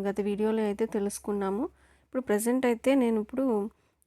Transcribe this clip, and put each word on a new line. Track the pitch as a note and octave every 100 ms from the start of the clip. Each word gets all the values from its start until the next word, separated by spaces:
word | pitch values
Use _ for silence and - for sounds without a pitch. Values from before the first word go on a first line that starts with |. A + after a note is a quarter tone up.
గత | G3 G3
వీడియోలో | G3+ G3+ A3 A3+
అయితే | G#3 G3+ A3+
తెలుసుకున్నాము. | G#3+ G3+ - - G3+ F#3+ G3+ E4+ _ _ _
ఇప్పుడు | _ C4
ప్రజెంట్ | B3+ G#3 A3+ B3+ B3
అయితే | A3+ C4
నేను | C#4 A#3 A3
ఇప్పుడు | G#3+ B3+ C4+ G#3+ G#3 _ _ _